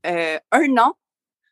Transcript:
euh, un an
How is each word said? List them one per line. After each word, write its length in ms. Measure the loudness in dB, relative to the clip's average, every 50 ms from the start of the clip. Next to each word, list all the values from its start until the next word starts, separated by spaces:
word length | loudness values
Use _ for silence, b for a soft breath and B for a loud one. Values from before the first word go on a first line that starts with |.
| -8
euh, 340 | -6 -4 -4 -4 -4 -6 -8 -6 -2
un 260 | -2 0 0 2 2 2
an 160 | 2 2 0 _ _ _ _ _ _ _ _ _ _ _